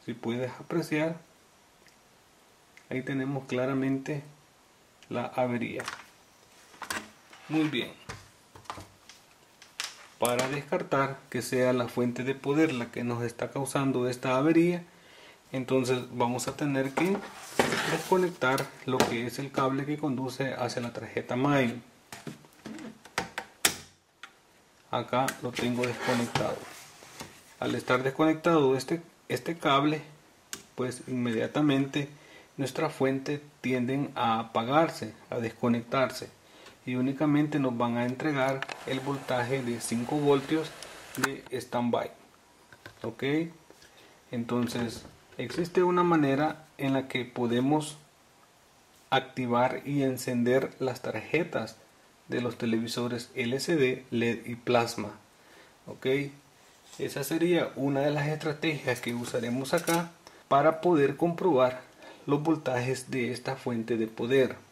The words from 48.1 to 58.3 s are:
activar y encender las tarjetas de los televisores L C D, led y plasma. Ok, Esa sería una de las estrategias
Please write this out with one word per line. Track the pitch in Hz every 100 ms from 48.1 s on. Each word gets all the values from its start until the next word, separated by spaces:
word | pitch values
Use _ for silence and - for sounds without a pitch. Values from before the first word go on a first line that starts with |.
| _ _ _ _ _ _ _ _ _ _
activar | 131 127 - 123 120 127 - 135
y | 143
encender | 135 127 - 123 120 131 - -
las | 131 120
tarjetas | 120 113 107 156 170 - 113 - - _ _ _ -
de | 131
los | 120 110
televisores | 117 113 117 - 120 120 - -
L | 120 135
C | - 165
D, | 127 127 -
led | 117 117 113 -
y | 117
plasma. | - 123 113 - 104 104 - _ - - - - -
Ok, | 104 131 139 139 - - - - - - -
Esa | 139 -
sería | 139 160 175 170 123 -
una | 139 139
de | 147
las | 147
estrategias | 143